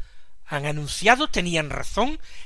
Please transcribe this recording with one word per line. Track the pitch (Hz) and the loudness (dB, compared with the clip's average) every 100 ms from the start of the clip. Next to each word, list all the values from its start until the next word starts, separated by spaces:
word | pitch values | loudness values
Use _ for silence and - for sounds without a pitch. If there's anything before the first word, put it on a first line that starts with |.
| - - - - | 0 -8 -10 -10
han | - 147 147 | -4 -2 -2
anunciado, | 151 143 - 202 254 302 | -2 -4 2 4 6 4
tenían | 202 175 165 147 | 2 2 0 0
razón, | 127 - 196 254 311 - - | -2 -2 2 2 0 -4 -6